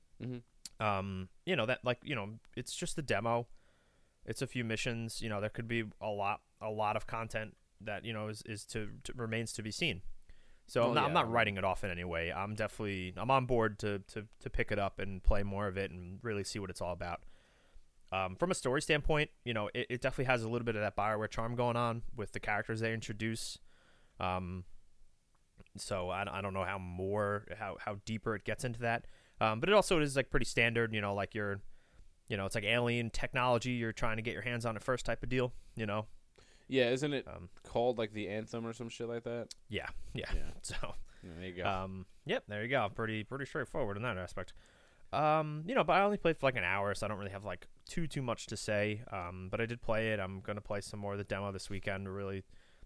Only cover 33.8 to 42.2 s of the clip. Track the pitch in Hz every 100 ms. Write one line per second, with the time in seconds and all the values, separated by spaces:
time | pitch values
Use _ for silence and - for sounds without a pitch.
33.8 | 113 - 117 110 113 85 120 120 117 107
34.8 | - 127 - 117 120 127 123 - - -
35.8 | 107 104 107 - - - - - - 131
36.8 | 120 131 147 135 - - 87 - - 117
37.8 | 123 117 110 107 95 107 110 117 113 113
38.8 | 117 - 117 117 117 117 110 - - 101
39.8 | 64 - - - - - - - - -
40.8 | - - - - 92 82 92 90 92 95
41.8 | 95 95 92 -